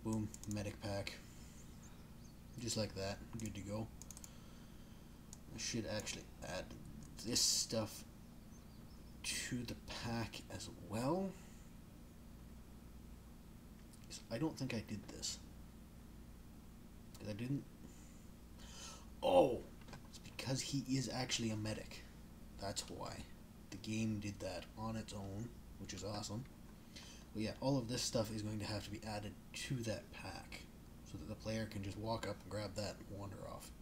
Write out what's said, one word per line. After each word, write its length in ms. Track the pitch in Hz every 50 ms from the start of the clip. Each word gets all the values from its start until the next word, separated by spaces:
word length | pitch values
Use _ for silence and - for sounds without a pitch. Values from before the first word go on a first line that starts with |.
| -
Boom, 260 | 113 110 110 107 101 - - - 107 107
medic 260 | 104 101 101 101 -
pack. 320 | - 104 98 101 98 - - - - - - - - - - - - - - - - - - - - - - - - - - - - - - 120
Just 180 | 120 113 - 117
like 160 | 107 98 -
that, 220 | 98 95 98 101 101 - - - 113
good 160 | 107 107 95
to 60 | 101
go. 260 | 92 98 101 110 113 - - - - - - - - - - - - - - - - - - - - - - - - - - - - - - - - - -
I 20 | 110
should 280 | - - - 120 104 -
actually 380 | 104 104 - - - - - - - - - -
add 180 | 90 92 85 - - - - - - - - - - - -
this 160 | 107 123 120
stuff 640 | - - - - - - - 113 107 104 - - - - - - - - - - - - - - - - - - - - - - - - - - -
to 400 | - - - - - 131 120 123
the 120 | - - - - - - - -
pack 380 | 120 117 117 113 104 - - - - -
as 140 | 95 - - - - - -
well. 420 | - 110 123 135 165 185 196 190 175 - - - - - - - - - - - - - - - - - - - - - - - - - - - - - - - - - - - - - - - - - - - - - - - - - - - - - - - - - - -
I 60 | 117 117
don't 200 | 151 160 - -
think 160 | 135 127 120
I 100 | 110 - -
did 160 | 110 98 - -
this. 280 | - - - - - - - - - - - - - - - - - - - - - - - - - - - - - - - - - - - - - - - - - -
'Cause 120 | - 101
I 40 | 104
didn't. 300 | 101 117 127 139 135 - - - - - - - - - - - - - - - - - - - - - - - - - - - - - - - -
Oh! 420 | - - - - - - - - - - - - - - - - - -
It's 100 | - -
because 420 | - - - - - - 135 127
he 220 | - - - 139 127 123
is 220 | 131 135 123 110
actually 420 | - 120 127 131 - - 117 113
a 40 | 107
medic. 480 | 107 104 110 107 - - - - - - - - - - - - - - - - -
That's 280 | 101 95 - - - -
why. 340 | 90 87 - - - - - - - - - - - - - -
The 60 | - 98
game 420 | - 110 110 110 110 110 107 104
did 200 | 101 104 98 -
that 260 | - 95 90 87 - - - -
on 180 | 110 110 113
its 180 | 110 104 - -
own, 360 | 104 98 98 98 101 117 120 - - - - - -
which 140 | 98 90 -
is 100 | 95 92
awesome. 420 | 98 104 104 107 - 101 113 139 - - - - - - - - - - - - - - - - - -
But 100 | 104 110
yeah, 100 | 104 - -
all 180 | - 131 143 135
of 100 | 117 110
this 120 | 123 120
stuff 320 | - - - 123 110 107 110
is 80 | 110
going 180 | 104 107 107 104
to 60 | 101
have 180 | 101 104 101 101
to 40 | -
be 140 | 107 - -
added 280 | 110 107 104 104 104 - - - - -
to 220 | - - - 143 123 113
that 260 | 113 101 - - -
pack, 500 | - - - - - - - - - - - - - - - - - - - -
so 60 | - 92
that 100 | - -
the 80 | 104
player 300 | - - 107 110 110 110
can 180 | 107 - 104 101
just 140 | 101 95 104
walk 300 | 104 110 113 110 - 98
up 100 | 101 -
and 80 | - 92
grab 240 | - 104 104 101 92
that 200 | - 104 101 - -
and 220 | - - - 98
wander 180 | 101 95 95 - - -
off. 180 | - - - - - -